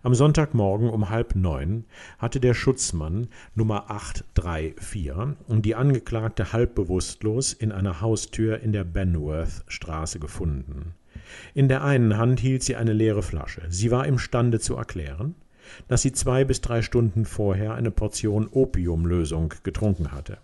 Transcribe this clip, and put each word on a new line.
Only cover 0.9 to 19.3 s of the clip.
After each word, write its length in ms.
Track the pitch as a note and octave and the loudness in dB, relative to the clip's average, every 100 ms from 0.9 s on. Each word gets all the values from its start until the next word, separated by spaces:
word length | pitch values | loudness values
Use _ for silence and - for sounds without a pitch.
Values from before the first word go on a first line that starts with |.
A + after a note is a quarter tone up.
| A2 G2 | 0 0
halb 240 | A2+ - G2 | 0 0 0
neun 500 | F2+ C#2 D2+ A2+ A2 - - - | 0 0 -2 -4 -6 -20 -20 -6
hatte 220 | A#2 C#3 | -4 2
der 160 | B2 A#2 | 2 4
Schutzmann 720 | - B2+ - E2+ D#2 F#2+ A#2+ - - | 2 0 -2 -4 -2 -4 -4 -10 -8
Nummer 380 | G#2+ A2 G#2 - | 0 0 0 -4
acht 340 | G#2 - - - | -10 -6 -8 -2
drei 400 | - F2 E2 D#2 - | -2 -2 -4 -4 -8
vier 560 | F2+ G#2 C#2+ D2+ B2+ - - | -10 -8 -6 -6 -6 -8 -2
die 280 | A2+ G#2 A2 | 0 0 2
Angeklagte 760 | C#3+ B2+ - A2+ A2 - - | 2 2 0 -4 -2 -4 -2
halb 220 | A#2 B2 | 0 0
bewusstlos 800 | - F2+ F#2 F2+ - G#2+ A2+ C3+ | 0 0 -2 -2 -4 -2 -2 -2
in 180 | - G#2+ | -2 -4
einer 300 | G2 F#2+ D#2+ | 0 -2 0
Haustür 600 | A2+ G#2 - - A2 A2 | 0 0 -2 -2 -2 0
in 100 | A2 | -2
der 140 | G2+ F2+ | -2 -2
Benworth-Straße 1300 | E2+ F#2 E2+ D2 D2+ D#2+ - - - - D#2 D#2 - | -2 0 0 -2 -2 -4 -6 -12 -12 -8 -6 -6 -8
gefunden. 800 | D2+ - E2+ C#2 C2 C#2 D#2 - _ - - - - | -10 -6 -4 -4 -8 -10 -12 -14 _ -20 -18 -20 -8
In 140 | C#3+ C3+ | 2 4
der 160 | C3 | 4
einen 340 | C#3+ C#3 A2+ G#2 | 4 4 4 4
Hand 220 | A#2+ B2 | 4 4
hielt 240 | B2+ C3 | 2 0
sie 120 | - A#2 | -2 0
eine 180 | A2+ | 0
leere 280 | G#2+ A2 G#2+ | 4 4 2
Flasche. 400 | G#2 E2 - - E2 | -2 -6 -8 -10 -6
Sie 220 | F2 A2+ | 0 2
war 160 | B2 D3 | 2 2
imstande 520 | B2+ - A#2+ B2 A2+ | 0 0 2 2 2
zu 160 | - - | 0 -4
erklären, 600 | - - D2 D2 C3+ F3 _ _ - - - | -6 -8 -8 -6 -8 -8 _ _ -20 -20 0
dass 140 | B2 | 2
sie 120 | C3+ | 2
zwei 300 | - - B2+ | 0 2 2
bis 180 | C3+ B2+ | 4 2
drei 200 | - A#2 | 0 0
Stunden 440 | G#2+ A#2+ A#2 A2+ G#2+ | 2 2 2 2 -2
vorher 500 | - G2+ F#2+ G#2+ A#2 | 0 0 0 -2 -2
eine 160 | A#2 | 0
Portion 580 | - G#2+ - G#2+ G#2 A2 | 0 -2 -2 0 0 0
Opiumlösung 1000 | C3 C3+ - F2 E2 E2+ F2 D#2 | 2 2 2 0 0 2 2 0